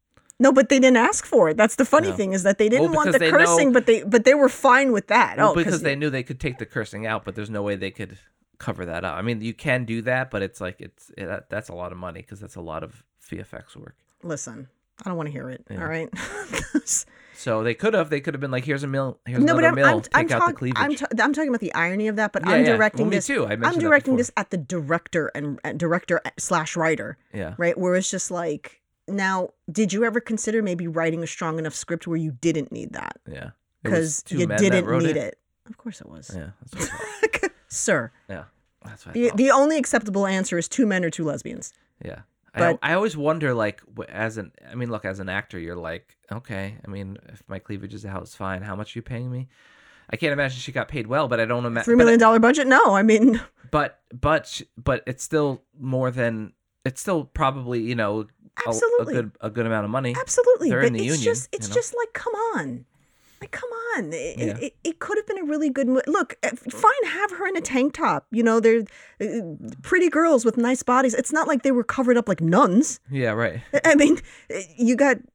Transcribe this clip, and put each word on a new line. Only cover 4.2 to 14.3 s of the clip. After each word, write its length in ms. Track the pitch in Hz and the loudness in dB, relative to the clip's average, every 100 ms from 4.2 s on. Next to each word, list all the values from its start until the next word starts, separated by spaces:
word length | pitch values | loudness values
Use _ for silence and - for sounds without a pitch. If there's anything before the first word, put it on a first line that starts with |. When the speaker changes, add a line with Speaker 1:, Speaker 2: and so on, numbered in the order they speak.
Speaker 1:
they 100 | 233 | 6
were 140 | 294 269 | 6 6
fine 420 | - 269 247 269 | 4 4 6 4
with 140 | 214 - | 0 2
that. 300 | 220 160 95 | 2 2 4
Speaker 2:
Well, 120 | 208 | 2
Speaker 1:
Oh, 40 | |
'cause 100 | 170 | 4
Speaker 2:
because 180 | 160 170 | 0 0
they 80 | 156 | -2
Speaker 1:
you 40 | 139 | -2
Speaker 2:
knew 140 | 151 | -2
they 120 | 131 | -4
could 160 | 123 131 | -6 -6
take 180 | 151 123 | -8 -6
the 80 | 107 | -8
cursing 400 | 127 107 104 110 | -8 -8 -8 -6
out, 180 | 110 | -6
but 100 | 98 | -6
there's 160 | 98 104 | -10 -8
no 120 | 107 | -4
way 120 | 101 101 | -4 -4
they 140 | 95 | -6
could 280 | - 95 104 _ _ _ - | -8 -12 -14 _ _ _ -12
cover 260 | - 92 | -8 -8
that 200 | 87 82 | -8 -6
up. 120 | 90 80 | -6 -6
I 60 | |
mean, 180 | 110 113 | -6 -4
you 140 | 110 | -6
can 300 | - 151 127 113 | -6 -2 -2 -2
do 160 | 117 | -4
that, 280 | 113 127 127 | -2 -2 -2
but 120 | 104 | -6
it's 180 | 95 - | -6 -6
like, 200 | 92 - | -12 -12
it's, 300 | 92 _ - - | -18 _ -20 -14
it, 100 | 92 | -10
that, 220 | 98 - | -10 -10
that's 180 | 104 - | -10 -10
a 40 | |
lot 180 | 87 90 | -12 -12
of 60 | 90 | -12
money 240 | 90 85 | -12 -14
'cause 180 | - 101 | -18 -18
that's 160 | 101 - | -18 -14
a 40 | |
lot 220 | 82 78 | -12 -10
of 200 | 80 - _ _ | -12 -16 _ _
V 180 | _ - | _ -14
F 140 | 98 | -14
X 220 | - - - | -18 -20 -20
work. 200 | - - _ _ | -20 -20 _ _
Speaker 1:
Listen, 460 | 175 | -10